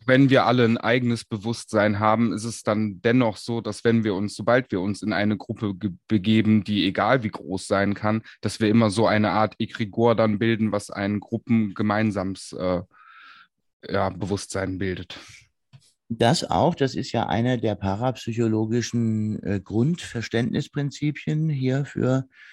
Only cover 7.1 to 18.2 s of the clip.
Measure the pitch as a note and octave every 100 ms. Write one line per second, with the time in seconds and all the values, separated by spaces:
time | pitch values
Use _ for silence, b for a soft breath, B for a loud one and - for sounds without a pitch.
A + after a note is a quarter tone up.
7.1 | C3 G#2+ - D2 F#2+ - G2 G2+ F#2+ G#2+
8.1 | A2 B B G#2+ - G#2+ A2+ A2 G2 G2+
9.1 | G#2+ G#2+ G2 G#2+ - A#2 - G#2 G#2 A#2
10.1 | A2+ A2 G#2+ A2+ A2 A2 G#2 - - G2+
11.1 | G#2 - A2 - A2+ G#2 F#2 G#2+ G#2 A2
12.1 | G2+ F#2+ F#2 - - F#2 F2+ - B B
13.1 | B B B B _ _ _ - G2 F#2+
14.1 | F2+ F#2 G2+ - G2 F#2+ F#2 F#2+ F2 F2
15.1 | - B B _ _ _ - _ _ _
16.1 | A#2 A#2 E3 - F2 C#3 E3+ C3+ C3 B2
17.1 | A2+ - G2+ B2 B2 A2 G2+ G2 G2 B2+
18.1 | B2+